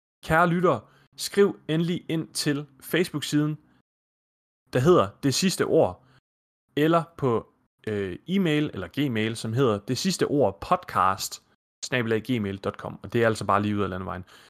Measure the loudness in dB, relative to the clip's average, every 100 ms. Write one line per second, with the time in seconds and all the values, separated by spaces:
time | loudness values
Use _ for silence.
0 | _ _ 0 2 4 4 2 2 -4 _
1 | _ -12 -2 2 2 2 -4 -2 0 -4
2 | -4 -6 -6 -4 -2 -2 -6 _ -4 -2
3 | -2 -4 -2 0 0 -4 _ _ _ _
4 | _ _ _ _ _ _ _ 2 4 4
5 | 4 -2 -2 0 0 0 0 2 2 -2
6 | _ _ _ _ _ _ _ -2 2 2
7 | -2 -4 -2 -2 -4 _ _ _ -6 -4
8 | -4 -8 -4 -2 0 0 -2 -6 -8 -4
9 | -2 0 -2 -4 -4 0 2 2 -2 -4
10 | -2 0 0 2 2 0 -2 -2 0 2
11 | 2 0 -6 -12 _ _ _ _ -4 -2
12 | 0 -2 0 -2 -2 -4 -6 -8 -10 -12
13 | -4 2 2 0 0 2 2 0 -2 -4
14 | -8 -10 -12 -20